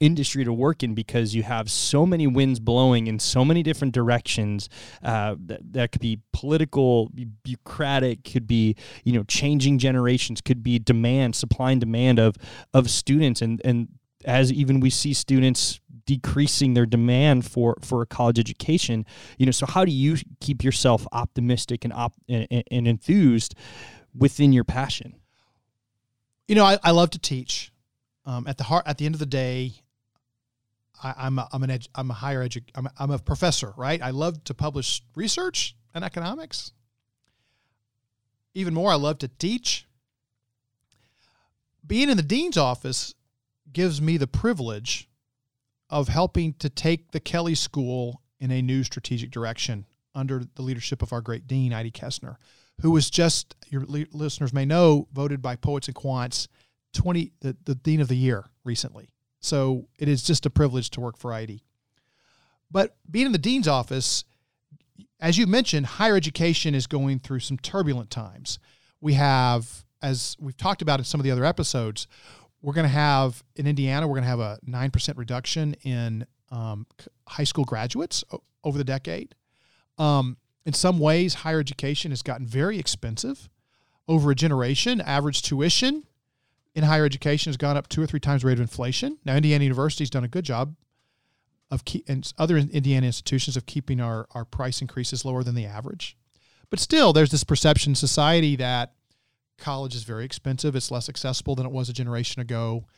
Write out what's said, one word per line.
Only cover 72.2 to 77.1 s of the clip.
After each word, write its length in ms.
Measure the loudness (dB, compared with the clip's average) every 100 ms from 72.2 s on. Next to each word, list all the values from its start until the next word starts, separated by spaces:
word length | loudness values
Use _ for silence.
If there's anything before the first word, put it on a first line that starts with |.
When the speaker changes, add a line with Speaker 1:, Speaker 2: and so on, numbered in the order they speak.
| -20 -20 _ _
Speaker 2:
we're 120 | -6
gonna 140 | 0 2
have, 560 | 2 2 2 0 -4 _ -6
in 100 | -2
Indiana, 400 | 0 0 0 -2
we're 80 | -2
gonna 120 | -2
have 120 | -2
a 180 | -4 -8 -10
nine 240 | -6 -2
percent 280 | -2 -2 -6
reduction 560 | -6 -6 -4 -4 -4 -4
in, 420 | -6 -4 -4 -6 -8 _ _
um, 380 | -10 -8 -10 -12 _
c-, 100 | -20